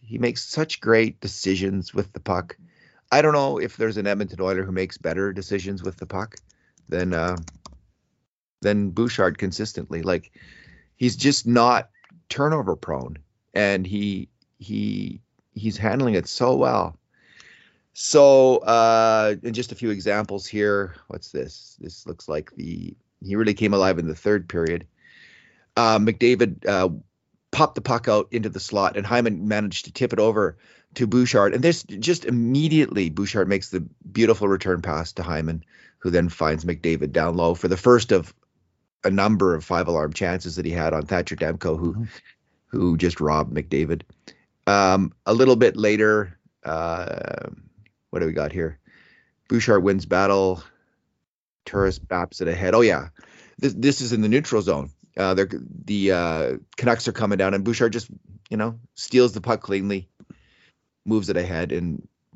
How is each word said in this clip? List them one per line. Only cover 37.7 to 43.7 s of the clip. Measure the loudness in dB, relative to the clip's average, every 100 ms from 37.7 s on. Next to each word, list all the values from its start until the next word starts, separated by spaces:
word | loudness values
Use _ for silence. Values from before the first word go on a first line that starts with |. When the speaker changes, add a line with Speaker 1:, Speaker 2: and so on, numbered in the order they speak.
| 2
Speaker 1:
first | 6 6 6
of | 0 0 _ _ _ _ _ _ _ -2
a |
number | 2 2 4 2 0
of |
five-alarm | -2 -2 0 -2 -2
chances | -4 -4 -4 -6 -6
that | -4
he |
had | -2 -2
on | -2 -2
Thatcher | -4 -4 -4
Demko, | -4 -4 -4 -2
who, | -4
Speaker 2:
Mm-hmm. | -4 -8 -12 -20 _ _ _ _
Speaker 1:
who | -2 0 2
just | 0 0
robbed | 0 0 -2 -6
McDavid. | -2